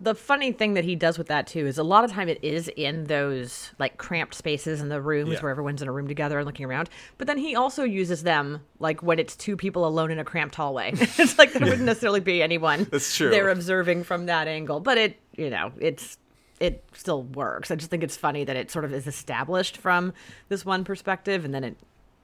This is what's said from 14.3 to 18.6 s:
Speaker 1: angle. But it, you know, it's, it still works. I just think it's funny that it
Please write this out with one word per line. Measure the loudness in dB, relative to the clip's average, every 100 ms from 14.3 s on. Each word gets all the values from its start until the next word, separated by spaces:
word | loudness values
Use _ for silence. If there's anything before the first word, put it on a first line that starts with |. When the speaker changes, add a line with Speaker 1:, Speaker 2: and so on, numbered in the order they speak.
| 0 0
Speaker 1:
angle. | -4 -4 -2
But | 2 2
it, | 2 0 _ -6
you | -4
know, | -2 -4 -2
it's, | -2 -2 -10 -18 _ _ _ _
it | -2 -2 -10
still | -12 -4 -4
works. | -4 -4 -4 -4 -4
I |
just | -6 -4
think | -4
it's | -4 -2
funny | -2 -2
that | -2
it | -4